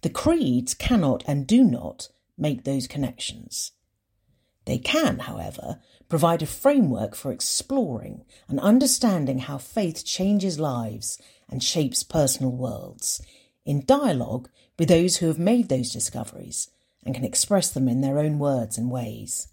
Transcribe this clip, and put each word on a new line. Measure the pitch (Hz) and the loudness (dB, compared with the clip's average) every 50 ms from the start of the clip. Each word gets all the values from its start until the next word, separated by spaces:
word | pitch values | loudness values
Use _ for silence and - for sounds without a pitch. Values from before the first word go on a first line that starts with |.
| - | -4
The | 160 | -4
creeds | - - - 311 339 339 262 143 123 127 123 - - | -4 0 2 2 2 2 2 2 2 0 0 -2 -6
cannot | - - - 254 220 170 139 127 - - | -4 0 2 2 4 4 2 0 0 -2
and | - 143 143 135 | -2 -2 -2 0
do | 127 214 247 269 | 4 6 6 6
not | 202 127 - - 78 - _ - - _ _ _ _ _ | 6 4 0 -4 -10 -12 _ -18 -18 _ _ _ _ _
make | - - 151 139 120 - | -2 -2 -2 -2 -2 -4
those | 139 139 135 123 | -4 -2 -2 -4
connections. | - - 147 139 117 - - - - - - - - - - - - _ _ _ _ _ _ _ _ _ _ _ _ _ _ _ _ _ _ _ | -4 -4 -4 -4 -4 -4 -8 -10 -10 -10 -12 -16 -12 -10 -10 -10 -10 _ _ _ _ _ _ _ _ _ _ _ _ _ _ _ _ _ _ _
They | - 127 127 | -4 -4 -4
can, | - - - 311 320 233 - - | -2 0 0 2 2 2 0 -2
however, | - - 110 - 85 - - - - - - - _ _ _ _ _ _ | -6 -10 -8 -8 -8 -10 -10 -12 -10 -12 -12 -12 _ _ _ _ _ _
provide | - 160 165 165 170 165 160 | 0 2 4 4 4 2 -2
a | |
framework | - - - - 269 285 277 220 147 123 - 110 - - | -6 -8 2 2 4 6 6 4 4 2 0 -2 -4 -6
for | - - 139 - | -8 -6 -6 -6
exploring | - - - - - - _ 262 269 233 160 123 107 - 98 - - - _ _ - _ - | -4 -4 -4 -4 -4 -4 _ -2 0 0 -2 -4 -8 -8 -12 -14 -16 -18 _ _ -20 _ -6
and | 139 139 | -6 0
understanding | - 202 214 262 269 262 - - - 233 190 170 143 135 135 131 | 4 6 6 6 6 4 2 2 2 2 2 2 0 0 -2 -4
how | 127 - 143 131 | -4 -6 -10 -10
faith | - - - 170 196 170 160 - - | -12 -6 -2 -2 -2 -2 -4 -6 -8
changes | - - - 185 196 208 202 185 196 165 143 | -8 -4 -2 2 2 2 2 2 0 -2 -2
lives | 160 147 127 120 117 110 110 110 - - - - - - _ _ _ - | -2 -2 -2 -2 -4 -6 -8 -8 -8 -8 -10 -10 -14 -20 _ _ _ -10
and | - 135 - | -8 -4 -4
shapes | - - 170 151 131 - - - | -2 0 0 0 0 0 -4 -6
personal | _ - 165 147 131 - - 135 127 123 | _ 0 2 2 2 2 0 -2 -2 -2
worlds, | 127 127 123 117 - - - 87 - - - - - - - - - _ _ _ _ _ | -4 -6 -6 -6 -8 -12 -14 -14 -8 -6 -6 -6 -6 -10 -16 -20 -20 _ _ _ _ _
in | - 143 143 139 | -2 -2 -2 4
dialogue | - 262 277 294 247 160 127 117 - 110 127 131 - _ _ _ _ _ - | 4 4 4 4 2 0 0 -2 -4 -6 -8 -8 -10 _ _ _ _ _ -2
with | 165 - | 4 6
those | 175 165 175 180 170 - | 6 6 6 4 2 0
who | 180 165 | 0 0
have | 156 156 | 0 2
made | 175 196 233 247 233 - | 2 4 4 4 2 2
those | 135 131 - 247 | 0 -2 -2 -4
discoveries | - 214 - - - - 214 - - - - - - - - - _ _ _ _ _ _ _ | -4 -6 -6 -6 -6 -8 -10 -10 -12 -16 -16 -12 -10 -10 -10 -10 _ _ _ _ _ _ _
and | - 131 | -8 -6
can | 120 127 | -4 -4
express | - - - - - 208 190 180 - | -2 0 0 0 2 2 2 2 2
them | - 135 131 127 | 0 2 2 2
in | 120 127 139 | 2 2 2
their | 135 139 147 | 2 2 2
own | 151 156 151 147 | 2 2 0 0
words | 143 143 139 127 117 110 - | 0 2 0 0 -2 -4 -4
and | - 117 123 | -4 -4 -2
ways. | 123 127 120 113 110 113 104 - - - - - | -2 -4 -6 -6 -8 -10 -10 -8 -8 -8 -8 -10